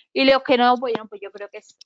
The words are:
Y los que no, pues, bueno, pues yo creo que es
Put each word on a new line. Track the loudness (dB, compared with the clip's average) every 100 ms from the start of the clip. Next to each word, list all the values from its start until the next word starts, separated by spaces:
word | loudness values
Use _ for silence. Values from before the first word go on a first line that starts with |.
| _
Y | 0 2
los | 2
que | 2 2
no, | 4 2
pues, | -2
bueno, | -6 -8
pues | -18
yo | -18
creo | -16 -18
que | -18
es | -20 _